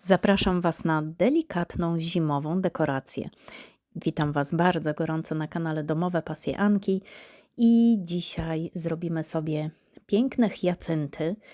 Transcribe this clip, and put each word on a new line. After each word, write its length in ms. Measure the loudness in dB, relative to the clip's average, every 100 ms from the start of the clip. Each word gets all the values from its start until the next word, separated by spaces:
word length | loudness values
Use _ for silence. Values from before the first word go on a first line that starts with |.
Zapraszam 600 | 4 4 6 4 4 2
Was 240 | 2 0 2
na 160 | 0
delikatną 960 | -2 0 2 2 0 -4 -4 -2 -2 0
zimową 640 | -2 0 0 0 0 0
dekorację. 680 | -2 0 -2 -2 -4 -8 -10 -12 -20 -20 -20 _ _ -6
Witam 360 | -4 0 0
Was 240 | 0 0 2
bardzo 380 | 2 2 -2
gorąco 420 | -4 -2 -4 -4 -6
na 120 | -4
kanale 360 | -6 -4 -4
Domowe 380 | -2 0 0 -2
Pasje 360 | -4 -6 -6 0
Anki 440 | 2 2 0 -4 -4 -20 -20 -20 _ 2
i 400 | 4 6 6 4
dzisiaj 680 | 0 -4 -4 -6 -4 -4 -4
zrobimy 500 | -4 -4 -4 -2 -2
sobie 460 | -2 -4 -2 -2 -4 -8 _ -20 _
piękne 440 | 2 2 2 0
hiacynty 840 | 2 -2 -2 -2 -2 -2 -4 -4 -4 -10